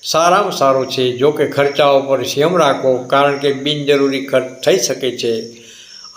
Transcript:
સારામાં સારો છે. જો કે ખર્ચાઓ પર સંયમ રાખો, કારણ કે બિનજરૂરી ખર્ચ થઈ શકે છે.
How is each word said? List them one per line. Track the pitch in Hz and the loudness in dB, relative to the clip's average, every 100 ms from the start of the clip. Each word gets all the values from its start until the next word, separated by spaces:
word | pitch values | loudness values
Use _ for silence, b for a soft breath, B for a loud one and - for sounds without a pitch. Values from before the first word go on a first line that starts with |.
સારામાં | - 156 170 185 202 | -2 0 2 2 0
સારો | 170 135 135 127 | 0 2 2 -2
છે. | - 127 123 | -2 -2 0
જો | 139 | 0
કે | 147 143 | 2 -2
ખર્ચાઓ | 135 139 139 143 135 | 0 0 2 2 2
પર | 135 135 | 2 -2
સંયમ | 120 139 151 180 | -2 0 0 2
રાખો, | 147 135 131 123 | 2 2 0 -2
કારણ | 127 139 143 139 | 0 2 2 0
કે | 143 | -2
બિનજરૂરી | 131 143 151 143 143 139 135 135 | -2 -4 -4 0 2 2 -2 -2
ખર્ચ | 135 113 - - | -2 -2 -4 0
થઈ | 190 | 0
શકે | - 131 127 - | 0 -4 -4 -4
છે. | 117 113 113 B B B B B B | -4 -4 -6 B B B B B B